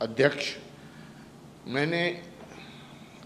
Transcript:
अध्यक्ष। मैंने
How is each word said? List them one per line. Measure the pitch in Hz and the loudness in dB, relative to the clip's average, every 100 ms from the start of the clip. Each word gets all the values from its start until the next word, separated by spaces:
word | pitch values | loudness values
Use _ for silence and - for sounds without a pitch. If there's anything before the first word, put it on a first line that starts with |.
अध्यक्ष। | 113 113 143 - - - - - - - - - - - - - - | 2 8 8 8 -2 -4 -10 -14 -16 -14 -14 -14 -16 -16 -16 -12 -2
मैंने | 131 151 170 175 175 - - - - - - - - - - | 2 4 4 2 0 -8 -14 -14 -14 -14 -14 -16 -16 -16 -16